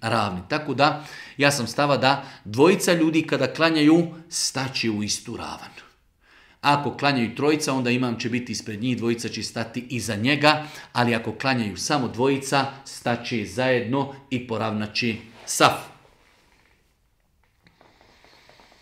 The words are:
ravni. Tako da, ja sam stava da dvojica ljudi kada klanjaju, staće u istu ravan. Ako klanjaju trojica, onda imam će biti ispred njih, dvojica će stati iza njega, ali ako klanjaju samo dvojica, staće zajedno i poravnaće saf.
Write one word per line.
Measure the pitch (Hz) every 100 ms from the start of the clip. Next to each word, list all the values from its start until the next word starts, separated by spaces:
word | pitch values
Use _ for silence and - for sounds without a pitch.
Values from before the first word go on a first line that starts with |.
ravni. | 113 113 104 90 90
Tako | 151 147
da, | 127 143 143 - - - -
ja | 143
sam | 139 110
stava | - 143 127
da | 131 139 - -
dvojica | - 110 165 196 -
ljudi | 170 156 160
kada | 156 139 127
klanjaju, | - 165 160 147 165 170 - -
staće | - - 131 131 - 113
u | 104
istu | 104 - - 101
ravan. | 76 - - - - _ _ _ _ _ _ _
Ako | 143 143 123 -
klanjaju | 143 131 110
trojica, | 113 143 156 147
onda | 131 120
imam | 123 127 110
će | 120
biti | 123 123
ispred | 104 - 104
njih, | 127 110
dvojica | 117 117 110
će | 113
stati | 101 120 113 127 120
iza | 123 110 104
njega, | 123 147 147 151 147 - -
ali | 123 120
ako | 113 113
klanjaju | - 135 123 104 87
samo | - 151 113
dvojica, | 101 131 139 139 139 131 -
staće | - - 123 117 - 117 92
zajedno | 98 131 123 107 139 135 - -
i | 123 -
poravnaće | 110 110 107 104 - 120 101 - - -
saf. | - 147 - - - _ _ _ _ _ _ _ _ _ _ _ _ _ _ _ _ _ _ _ _ _ _ - - - - - _